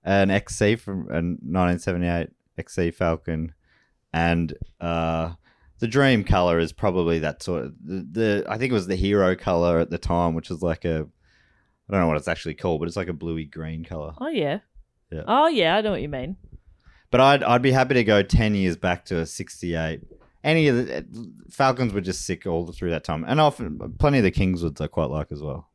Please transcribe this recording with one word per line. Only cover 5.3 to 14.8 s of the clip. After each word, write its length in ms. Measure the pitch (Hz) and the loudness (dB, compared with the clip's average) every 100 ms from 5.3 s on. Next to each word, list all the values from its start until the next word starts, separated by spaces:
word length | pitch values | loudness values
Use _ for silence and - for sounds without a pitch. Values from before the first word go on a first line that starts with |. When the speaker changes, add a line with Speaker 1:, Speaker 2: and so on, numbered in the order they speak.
| 85 _ _ _ _ | -8 _ _ _ _
Speaker 1:
the 80 | 117 | -2
dream 360 | 127 135 117 | 2 4 4
color 360 | 101 95 90 82 | 4 4 4 4
is 120 | 82 | 0
probably 480 | - 104 92 85 82 | 0 0 2 2 0
that 240 | 76 - | -2 -6
sort 220 | - 85 | -6 -6
of 80 | 65 - | -6 -12
the, 240 | 76 95 - | -10 -10 -8
the, 340 | 101 113 101 - | -2 0 0 -2
I 100 | 110 | -4
think 140 | 127 | 0
it 20 | |
was 140 | 117 90 | 0 -2
the 80 | |
hero 400 | 92 95 101 92 | -2 2 4 4
color 440 | 90 - 87 87 82 | 2 0 2 4 2
at 100 | - | 0
the 80 | 85 | -4
time, 360 | - 85 85 | -2 0 0
which 160 | 82 - | -2 -6
is 120 | 82 | -4
like 240 | 85 80 | -4 -2
a, 140 | 87 80 78 _ _ _ _ _ _ _ - | -2 -2 -6 _ _ _ _ _ _ _ -4
I 20 | |
don't 80 | 98 | 0
know 80 | 85 | 2
what 80 | 76 | 2
it's 100 | 87 | -2
actually 240 | 82 82 | -6 -8
called, 260 | 76 92 78 | -4 -2 -2
but 80 | 85 | -4
it's 80 | |
like 140 | 90 87 | -6 -6
a 40 | |
bluey 300 | 78 85 82 | -6 -6 -6
green 400 | 76 80 80 80 | -8 -12 -10 -10
color. 300 | 82 82 76 78 | -10 -10 -12 -10
Speaker 2:
Oh, 80 | 285 | -6
yeah. 300 | 285 143 185 _ - | -2 -2 -4 _ -20